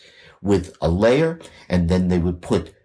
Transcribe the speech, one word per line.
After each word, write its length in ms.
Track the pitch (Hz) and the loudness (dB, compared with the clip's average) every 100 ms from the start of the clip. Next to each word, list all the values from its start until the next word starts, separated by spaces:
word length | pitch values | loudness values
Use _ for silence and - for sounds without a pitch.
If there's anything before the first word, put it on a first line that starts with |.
| - - - _ | -14 -20 -20 _
with 360 | 92 98 87 - | 0 0 -2 -6
a 80 | 78 | -2
layer, 500 | 87 110 135 160 165 - - - | 2 2 2 0 -4 -14 -20 -4
and 200 | 90 85 | -2 2
then 200 | 92 90 | 0 2
they 100 | 90 | 0
would 220 | 87 87 | 0 -4
put 320 | - 101 85 - | -2 -2 -2 -12